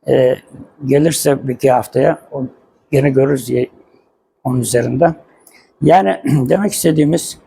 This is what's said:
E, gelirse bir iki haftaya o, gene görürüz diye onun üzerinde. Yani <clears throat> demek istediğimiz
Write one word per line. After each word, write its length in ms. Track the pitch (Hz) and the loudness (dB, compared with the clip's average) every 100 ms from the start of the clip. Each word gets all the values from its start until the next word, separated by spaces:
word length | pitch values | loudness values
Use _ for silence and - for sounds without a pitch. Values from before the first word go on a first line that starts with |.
| - | 0
E, 280 | 131 127 127 _ - - _ | 2 2 0 _ -20 -20 _
gelirse 640 | 135 139 156 151 147 139 135 | 0 2 2 0 0 -2 -2
bir 60 | |
iki 160 | 123 135 | -2 0
haftaya 480 | 123 107 - 147 156 - | 0 0 0 0 -2 -8
o, 120 | 139 131 - _ _ _ | -10 -10 -12 _ _ _
gene 180 | 143 143 | 0 2
görürüz 380 | 131 135 139 123 | 2 0 -2 -2
diye 200 | 123 123 _ _ _ _ _ _ _ | -4 -4 _ _ _ _ _ _ _
onun 160 | - 127 | -4 -4
üzerinde. 540 | 117 123 120 127 165 160 _ _ _ _ _ _ | 0 0 0 0 0 -2 _ _ _ _ _ _
Yani 380 | 147 175 196 185 | 2 4 2 -2
<clears throat> 240 | 143 143 127 | 0 0 0
demek 240 | 175 202 | 0 -2
istediğimiz 640 | - 165 156 147 165 - - | -2 -2 2 0 0 -4 -16